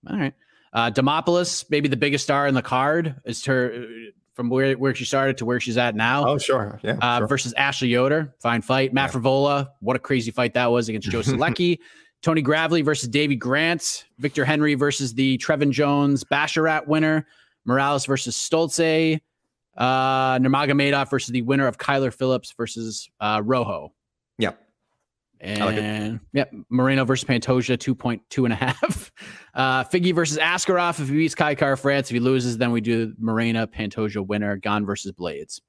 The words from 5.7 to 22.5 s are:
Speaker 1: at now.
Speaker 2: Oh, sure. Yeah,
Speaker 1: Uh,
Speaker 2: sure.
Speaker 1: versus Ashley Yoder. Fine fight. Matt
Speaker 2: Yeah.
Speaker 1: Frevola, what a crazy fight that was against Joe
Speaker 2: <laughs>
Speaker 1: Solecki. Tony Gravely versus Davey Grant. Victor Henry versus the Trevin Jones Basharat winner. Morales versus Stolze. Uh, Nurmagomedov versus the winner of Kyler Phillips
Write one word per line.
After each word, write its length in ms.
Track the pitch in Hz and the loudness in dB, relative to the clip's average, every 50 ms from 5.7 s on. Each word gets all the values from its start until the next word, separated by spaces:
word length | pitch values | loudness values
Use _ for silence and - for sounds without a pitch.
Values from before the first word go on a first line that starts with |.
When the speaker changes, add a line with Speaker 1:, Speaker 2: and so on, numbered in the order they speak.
| 113 120 | 0 0
Speaker 1:
at 180 | 123 120 110 | 2 0 2
now. 320 | 107 113 117 127 143 147 123 | 2 2 2 2 2 2 2
Speaker 2:
Oh, 100 | 143 143 | 0 0
sure. 400 | - - 135 127 107 104 107 110 | 0 0 0 0 0 -4 -8 -8
Yeah, 160 | - 107 120 - | -4 -4 -2 0
Speaker 1:
Uh, 200 | 120 123 120 120 | 2 2 2 2
Speaker 2:
sure. 80 | 110 104 | 2 0
Speaker 1:
versus 260 | 139 135 - 120 117 | 0 -2 -2 -4 -2
Ashley 340 | - 139 139 135 - 135 123 | 0 0 0 0 0 0 0
Yoder. 440 | 117 120 127 135 147 160 160 143 - _ | 2 2 2 2 2 0 -2 -4 -8 _
Fine 240 | - 117 117 117 110 | -2 0 0 0 0
fight. 280 | - 131 131 135 135 | 0 0 2 2 2
Matt 220 | 127 135 139 131 - | 2 0 0 0 -2
Speaker 2:
Yeah. 60 | 131 | 0
Speaker 1:
Frevola, 500 | 113 135 131 139 139 143 143 143 139 135 _ _ | 0 2 2 4 2 2 2 0 -2 -4 _ _
what 140 | - 104 131 | -4 -2 -2
a 40 | 131 | -2
crazy 320 | - - 139 131 113 117 | 0 0 -2 0 0 -2
fight 240 | 110 - 123 117 - | -2 -2 -2 0 2
that 160 | 123 123 120 | 2 2 4
was 180 | 120 123 117 110 | 4 2 2 0
against 180 | 110 107 98 104 | -4 -4 -4 -2
Joe 120 | 95 117 | -2 -2
Speaker 2:
<laughs> 20 | |
Speaker 1:
Solecki. 560 | 107 120 135 123 139 170 - - 180 175 175 - - - - - _ _ _ _ - | 0 0 0 2 0 0 0 2 2 0 0 0 -4 -20 -20 -20 _ _ _ _ -2
Tony 180 | 170 160 160 | 0 0 0
Gravely 400 | 147 127 151 156 165 160 165 170 | 2 2 2 2 2 2 2 2
versus 260 | 151 139 151 135 - 120 | 2 2 0 -2 -2 -2
Davey 280 | 110 143 147 147 143 | 0 0 2 2 0
Grant. 720 | 120 - 123 131 143 160 165 175 165 - - - - - _ _ _ | -2 0 0 0 2 2 0 0 -2 -2 -6 -8 -8 -12 _ _ _
Victor 260 | 123 143 - - 139 | -6 -4 -2 0 2
Henry 280 | 127 156 151 151 151 147 | 2 2 2 4 2 2
versus 400 | 131 135 143 139 - 139 127 113 | 2 2 0 0 -2 -4 -4 -2
the 240 | 120 135 135 131 123 | 0 2 2 2 0
Trevin 320 | - - 160 143 147 143 | 0 -2 0 2 2 0
Jones 540 | 131 113 151 143 143 143 143 143 143 131 - | 2 2 2 2 4 2 2 2 2 0 0
Basharat 640 | _ - 143 151 151 - 165 156 160 156 156 147 143 | _ -2 0 0 0 0 0 2 2 2 0 0 0
winner. 400 | 151 156 156 156 156 156 151 _ _ _ _ _ _ _ _ | 0 2 2 2 2 0 -2 _ _ _ _ _ _ _ _
Morales 420 | 113 123 135 139 139 143 139 135 - | 0 2 2 2 2 0 0 0 0
versus 280 | 139 127 - 123 117 | -2 -2 -2 -4 -6
Stolze. 840 | - - - - 160 165 156 - - 170 160 160 160 160 160 156 156 _ _ _ _ _ _ _ _ _ _ _ - | -6 -4 0 2 2 2 2 0 0 2 2 4 4 4 2 0 0 _ _ _ _ _ _ _ _ _ _ _ -2
Uh, 600 | - 127 131 131 131 135 131 131 131 131 127 127 | 0 2 2 2 2 2 2 2 2 2 2 2
Nurmagomedov 720 | 127 131 135 139 147 139 139 143 143 139 139 139 135 - | 4 4 4 2 2 2 2 2 2 2 2 0 0 0
versus 200 | - 131 - - | -2 -4 -2 -2
the 120 | 120 127 117 | -4 -4 0
winner 240 | 117 135 139 139 127 | 2 2 2 2 0
of 100 | 117 - | 0 -2
Kyler 340 | - - 143 139 135 127 113 | -2 0 0 2 0 0 -2
Phillips 380 | - 131 131 131 123 - - | -2 0 0 0 0 -2 -8